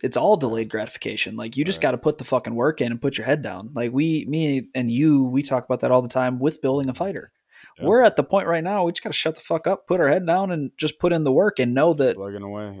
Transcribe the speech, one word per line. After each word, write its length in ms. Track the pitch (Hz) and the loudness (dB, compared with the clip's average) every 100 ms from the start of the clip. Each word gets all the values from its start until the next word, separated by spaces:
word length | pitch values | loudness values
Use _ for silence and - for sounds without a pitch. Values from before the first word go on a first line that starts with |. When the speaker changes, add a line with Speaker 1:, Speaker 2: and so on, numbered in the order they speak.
Speaker 1:
It's 120 | 131 123 | -4 0
all 200 | 165 208 | 2 2
Speaker 2:
Yeah. 60 | |
Speaker 1:
delayed 280 | 127 113 110 | 2 -2 -4
gratification. 680 | 107 107 - 107 107 - 110 | -6 -8 -8 -8 -6 -6 -8
Like, 220 | 113 120 | -6 -4
you 80 | 165 | -2
just 140 | - | 0
Speaker 2:
Right. 40 | |
Speaker 1:
gotta 140 | 139 127 | 0 0
put 200 | 156 147 | -2 -2
the 40 | |
fucking 320 | 131 127 113 117 | -2 -2 -2 -2
work 240 | 139 156 | 0 0
in 120 | 117 | -2
and 80 | 117 | -2
put 160 | 139 135 | -4 -2
your 80 | 113 | 0
head 160 | 151 | -2
down. 300 | 117 95 113 | -2 -10 -10
Like, 180 | 135 120 | -6 -2
we, 340 | 127 160 156 117 | 0 0 0 -2
me 400 | 156 156 135 117 131 | -2 0 -2 -4 -4
and 140 | 120 | -2
you, 340 | 120 156 143 127 | 2 4 4 4
we 160 | 131 | 0
talk 220 | 147 127 - | 0 -2 -2
about 160 | 123 | -2
that 100 | 123 | 4
all 100 | 127 | 2
the 40 | 120 | 2
time 320 | 131 127 127 | 0 0 0
with 220 | 135 - | -2 0
building 260 | 131 139 135 | 0 0 -2
a 40 | |
fighter. 380 | 131 190 160 - _ _ - - - | -4 -6 -6 -12 _ _ -20 -20 -4
Speaker 2:
Yeah. 80 | 160 | 2
Speaker 1:
We're 160 | 240 | 6
at 120 | 233 - | 6 4
the 80 | |
point 240 | 139 196 180 | 0 0 0
right 160 | 165 | -2
now, 220 | 175 208 175 | -2 0 -2
we 60 | |
just 100 | - | -2
gotta 100 | 160 | -6
shut 220 | 147 160 160 | -4 -4 -4
the 60 | |
fuck 260 | - 160 180 | -4 -4 -2
up, 200 | 202 - | -4 0
put 120 | 180 | 2
our 80 | 143 | 4
head 180 | 175 170 | 2 2
down, 260 | 180 196 | 0 0
and 200 | 165 135 - | -2 -4 -4
just 200 | 151 - | -6 0
put 120 | 175 | 0
in 100 | 165 147 | 2 4
the 60 | |
work 260 | 139 208 165 | 4 4 2
and 140 | 120 | 0
know 200 | 131 175 | 4 4
that 220 | 151 131 98 | 4 2 0
Speaker 2:
Plugging 260 | 98 101 | -6 -10
away, 340 | 101 104 104 98 | -10 -10 -10 -10